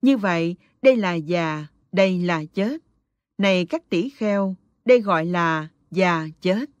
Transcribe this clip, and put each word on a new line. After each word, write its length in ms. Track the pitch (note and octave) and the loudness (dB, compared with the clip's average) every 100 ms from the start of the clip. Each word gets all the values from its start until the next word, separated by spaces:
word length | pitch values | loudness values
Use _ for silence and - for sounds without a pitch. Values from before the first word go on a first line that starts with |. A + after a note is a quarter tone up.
Như 160 | B3 C4+ | 2 2
vậy, 380 | G3 E3+ E3 F3+ _ _ | 0 0 -2 -6 _ _
đây 140 | C4+ B3+ | 2 4
là 180 | G3 | 0
già, 540 | E3+ D3+ F3 E3 D#3 D3+ _ _ | -4 -2 -2 -2 -4 -10 _ _
đây 280 | F#3 F#3+ F#3 | 0 2 2
là 260 | F3 E3+ D#3 | 0 -2 -4
chết. 360 | - G3+ D#4 _ _ _ _ _ _ | -4 -4 -4 _ _ _ _ _ _
Này 280 | G3 F#3 F3 | 0 2 0
các 240 | D#4+ _ | -6 _
tỷ 200 | F3+ A3+ | -4 -4
kheo, 460 | - G#3+ G3+ G3 F#3 _ _ - | -4 -2 0 -2 -6 _ _ 4
đây 160 | B3 | 4
gọi 240 | G3+ F3 E3 | 4 -2 0
là 420 | F3+ E3+ D#3+ D#3 _ _ | -2 0 -2 -4 _ _
già 360 | F3 F#3 E3 D#3 D#3 | -2 0 0 -4 -6
chết. 280 | F3+ G3 C#4+ _ | -4 -4 -4 _